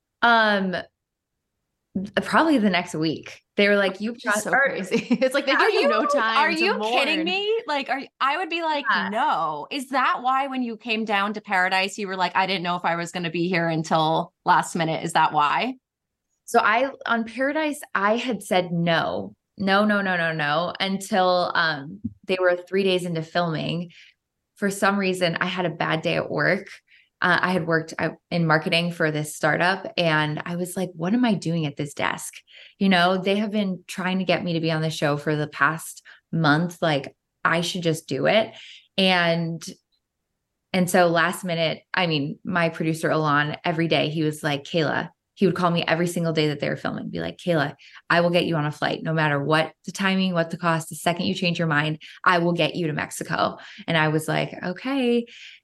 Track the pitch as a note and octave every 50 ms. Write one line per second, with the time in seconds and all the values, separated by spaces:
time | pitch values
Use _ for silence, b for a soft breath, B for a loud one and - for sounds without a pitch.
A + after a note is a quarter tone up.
0 | _ _ _ _ A#3 A#3+ A#3 A3+ A3 G#3+ G#3 G3 G3 F#3 F3 - - - _ _
1 | _ _ _ _ _ _ _ _ _ _ _ _ _ _ _ _ _ _ - F#3+
2 | F#3+ - - G3 F#3+ - G3+ A#3 D#4+ E4 D4 A#3+ F3+ F#3+ F3+ F3 F3 - - D#3
3 | D#3+ D#3+ B2+ - - - - - _ _ _ - G3+ G3+ G3+ G3+ G3 F#3+ F#3+ -
4 | G#3 A#3 A#3 A#3 - A3 G#3 G#3+ - F3+ G3 C4 C#4 C4+ C#3 - F#3+ - A3 -
5 | - - B3 - C4 B3+ C4 C#4+ C#4 C4+ C4 B3 F4+ A4+ F#4+ G4 C5+ C#5+ D5+ D#5+
6 | D#5 C#5+ C#5+ C#5 A3 A3+ A3+ C#4 D4+ E4 D#4+ D#4+ F4 G4 - - G#4+ - A#3+ C#4
7 | C#4 D4 D#4+ D#4 D#4+ F4 F#4 G4 G4+ G#4+ A4+ A4+ A4+ D4+ D4 C#4 C4+ - B3+ C#4
8 | - - _ - B3 C4+ D4 D#4 F#4+ D#4+ E4 E4+ E4 D#4 D4+ D4 C4 A3 G3 F3
9 | - G3 G#3 A#3 C#4+ D4+ A3 D#3+ E3 D#3 D#3 C#3+ - - - C#4+ B3+ - C4+ C4
10 | C4 D#4+ F4+ C4 B3 B3+ C4 C4 C#4 C#4 C4 B3+ B3 A#3 A3+ G#3+ - A#3+ A3 A3
11 | A3 A3 G#3 G3 G3 G#3+ G#3 G#3 - G#3 G3+ F#3 F3+ F#3 F#3 F#3+ F#3+ G3+ - A3
12 | G3+ F#3 F#3+ F#3 F3+ F3+ - F#3+ F#3+ F#3 G3 F3 F3 F3+ F3 E3+ - E3+ E3+ E3+
13 | E3+ E3+ - F3+ F3 E3 E3 F3 E3+ F3+ F#3+ E3 E3+ E3+ E3+ E3 D#3+ - F3 D#3+
14 | D#3 D#3 D#3+ D#3 - - _ _ - F3 E3+ D#3+ E3+ - - F3+ D#3+ D#3+ D#3 -
15 | - E3 - D#3+ D#3 D3+ D3+ D3+ D3 C#3+ D3+ E3 G#3+ B3+ B3+ - _ _ _ _
16 | _ _ _ _ _ _ _ _ _ - - A#3 G#3+ G#3 G#3+ A#3+ C4+ C4+ - -
17 | - - A#3 A3+ A3+ A3+ A3 A#3+ C4+ C#4+ D4 D#4 D#4 D4+ C#4+ - - - - G3
18 | G3 G#3 A3 A#3+ A#3+ C4 A3 - - - G#3 F#3 F3+ E3+ F3 E3+ E3+ E3+ E3 D#3
19 | C#3 - - - G3 G3+ - _ _ _ _ - F#3+ G3 F#3+ G3+ G#3+ G#3+ G#3 G3+
20 | G3 F#3+ F#3 E3+ E3 E3 D#3+ D#3+ D3+ D3 D3 D#3+ F3 - - - G3 G3 G3 G3
21 | G3 - A3 F#3 F#3 F3+ F3+ F3+ F3 - - - E3+ D#3+ D3+ C#3 C#3 D#3+ G3 -
22 | - - - - _ - F#3 F#3 F#3 F3+ F3+ F3 F3 - F3+ G3+ F#3+ F#3+ F3+ F3+
23 | F3 F3 E3+ D#3+ D#3 - - F3 F3 E3 D#3 D3 D3+ D3+ D#3+ E3+ F3 F3 B B
24 | B B B _ _ _ _ _ _ _ _ - G#3 G3 G3 G3 G3+ G3 G3+ G3+
25 | F#3+ F#3 F3+ F3+ F3+ E3 E3 - - F3+ F#3 F#3 F3+ E3+ D#3+ D#3+ E3 D#3 D#3+ E3
26 | E3 E3+ E3 D#3+ - - F3 D3+ D3 D#3 F#3 F#3+ - - - - _ b b b
27 | b b _ - - F3+ E3+ - - F3+ F#3 F3 D#3+ E3 E3 D#3+ D#3 - - -
28 | E3+ D#3 - - _ _ F3 E3+ E3 D#3+ D#3 D#3+ D#3+ F#3+ E3+ E3+ E3+ F3 E3+ -
29 | E3 D#3 D3+ D3+ D3+ - - - - D3+ D3+ E3 E3+ F3+ F#3+ F#3+ - - - F3
30 | F3 D#3+ D#3 D3+ D3+ D3+ D3+ D#3 - E3+ F3 F3 F3+ F3 - G3 F#3 F3+ - D#3+
31 | E3 F3+ A3+ B3 B3 A#3 G3+ D#3 - D#3+ E3+ E3+ D#3 C#3 C3+ - D3 C#3+ - -
32 | - - - E3+ - - - - B B B B B B B - G3 G3 F#3 F3
33 | F3 F3+ F#3+ F#3 F3+ G3 G3 G#3 A3 G#3 G3+ G#3+ G3+ F#3+ F3+ F3 - - - F#3+
34 | F3 F#3 F#3+ F#3+ F#3 F3+ E3+ - - F3+ E3 D#3+ D#3+ D#3+ D#3+ D#3 D#3+ D#3+ D#3 -
35 | E3 D3 D3 C#3+ - D#3+ D3+ D3+ D3 D3 - - C#3 D3 D#3+ E3 - - - -
36 | B B B B B _ - E3 D#3+ D3 D3 D#3+ F3 F3 - - F3 D#3+ D3 C#3
37 | - - - _ _ _ _ _ - E3+ E3 F3 F3 F3 - F3+ E3 E3 D#3+ D#3+
38 | - - C#3 C3 C#3+ D#3+ F#3+ A3 A3 - B B B B B B B B _ G3
39 | F#3+ F#3 F#3 F3 E3+ E3+ E3+ E3+ E3 E3 E3 D#3+ - F#3+ - - _ _ _ _
40 | _ _ _ _ _ _ _ _ _ _ _ _ _ _ - F#3 F3+ F3 - F#3
41 | F3 E3+ E3+ E3+ D#3+ F3 F#3+ - - F3+ E3 E3 E3 D#3 - - - _ - F#3
42 | F#3 E3 D#3 D3 C#3 D#3 - - - - F3+ E3+ E3 E3 E3 - E3 D#3+ D#3+ D#3+
43 | - D3+ D3+ D#3 D#3 D3+ C#3+ D3 D3 D3+ - - - F3 E3 D#3+ E3 D#3 D#3 C#3+
44 | C#3 D3+ D3+ E3 D3+ D3+ D3+ - - D3+ C#3+ C#3 - - - E3 D3+ C3 B2 -
45 | - - - _ _ _ _ - G3+ - E3+ - F3+ E3+ E3+ E3+ - - D#3+ D#3+
46 | F3 E3+ - F3 E3 E3 D#3 D#3 D3+ D3+ C#3+ C#3+ D#3 D3 D3 C#3+ - - - -
47 | - - - - E2 F2 - - - F3 E3+ D3+ C#3 D3 - B B B B B
48 | B - E3 E3+ F3 F3 E3+ F3 F3 E3+ E3+ D#3 D3 D3+ D3+ - D3 C3+ - -
49 | - D#3+ D#3+ D#3+ D#3+ D3+ C#3+ C#3+ C#3+ D3+ D#3 D#3+ D#3+ - - _ - F#3+ - -
50 | G3 F#3+ F#3+ F#3+ F#3+ F#3 F3 E3+ E3 F3 - - F3 E3+ E3 D#3+ D#3 - E3 -
51 | - F3 E3+ F3+ F3+ - F#3 - F#3 F3 E3+ F3 E3+ D#3+ D3 D3 D#3 D#3 D#3 B
52 | B B B B - F3+ F3+ F3 E3+ F3 E3+ E3 D#3 - - F3 F3 D#3 D3 D#3
53 | - - - - - - E3+ - - G2 - B B B B B B - E3+ D#3+
54 | D#3 D#3 D3+ D#3 D#3 D#3 D3+ D3+ D#3 D3+ - - - F3+ F3+ - - C4 C#4 C#4
55 | B3 A#3+ A#3+ A#3+ A#3+ B B B B B B B